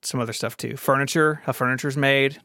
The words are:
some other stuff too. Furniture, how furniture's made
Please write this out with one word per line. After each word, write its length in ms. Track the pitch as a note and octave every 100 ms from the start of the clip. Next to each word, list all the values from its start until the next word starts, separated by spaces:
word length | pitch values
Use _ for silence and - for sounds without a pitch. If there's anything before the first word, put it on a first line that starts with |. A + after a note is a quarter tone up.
some 180 | - C3
other 120 | A#2
stuff 240 | A2 - -
too. 200 | A2+ C3+
Furniture, 640 | - C3+ C#3 E3 D#3 D3+
how 80 | -
furniture's 440 | B2+ B2 B2+ D3 C#3
made 440 | C#3 C#3 C3+ C#3